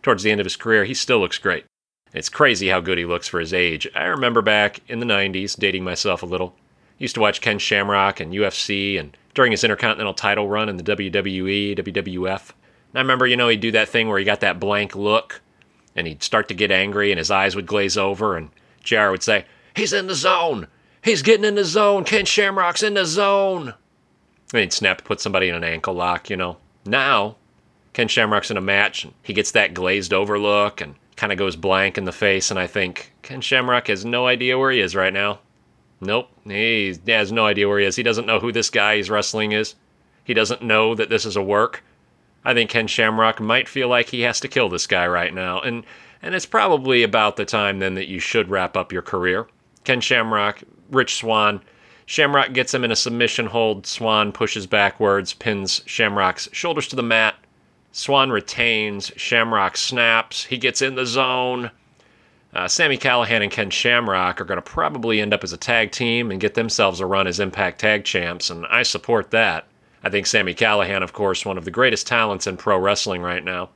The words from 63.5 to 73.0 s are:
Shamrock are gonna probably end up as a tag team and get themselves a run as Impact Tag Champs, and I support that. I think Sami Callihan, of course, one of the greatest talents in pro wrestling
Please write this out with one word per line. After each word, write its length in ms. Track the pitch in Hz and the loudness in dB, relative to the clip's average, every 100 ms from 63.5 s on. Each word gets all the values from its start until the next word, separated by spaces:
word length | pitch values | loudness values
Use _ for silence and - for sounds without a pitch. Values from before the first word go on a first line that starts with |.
| - 98 | -2 -4
Shamrock 680 | - 120 120 117 95 90 90 | 0 2 2 2 0 0 -2
are 60 | 92 | -4
gonna 160 | 92 | -6
probably 580 | - - 156 139 117 107 | -4 -4 -2 -2 0 0
end 140 | 104 | 0
up 100 | 101 | -2
as 80 | 92 | -2
a 60 | 87 | -8
tag 340 | - 117 107 | 0 0 0
team 380 | - 120 117 117 | -2 -2 0 -2
and 100 | 95 | -2
get 140 | 104 | 0
themselves 460 | 120 113 - 98 90 | 0 -2 2 2 2
a 80 | 95 | 0
run 180 | 98 92 | 2 0
as 140 | 87 | 0
Impact 420 | 98 98 92 - | -4 0 -2 0
Tag 240 | 107 107 - | 0 2 0
Champs, 460 | 113 87 90 - | -2 -2 -4 -8
and 160 | 85 85 | -8 -2
I 160 | 117 | 0
support 480 | 123 101 - 117 95 | 0 -4 0 0 2
that. 340 | 113 107 80 - _ _ _ | 2 2 0 -8 _ _ _
I 60 | 95 | -2
think 160 | 101 95 | -2 2
Sami 260 | 110 92 | 2 0
Callihan, 480 | 87 113 104 92 98 | 2 2 4 2 -2
of 120 | 92 | -4
course, 300 | - 98 92 | -2 -2 0
one 140 | 104 92 | -4 -6
of 80 | 85 | -6
the 60 | |
greatest 340 | 104 127 110 - | 0 2 2 0
talents 400 | 120 110 95 - | 0 0 -2 -6
in 100 | 92 | -4
pro 220 | - 95 | 0 2
wrestling 460 | 98 101 | 2 0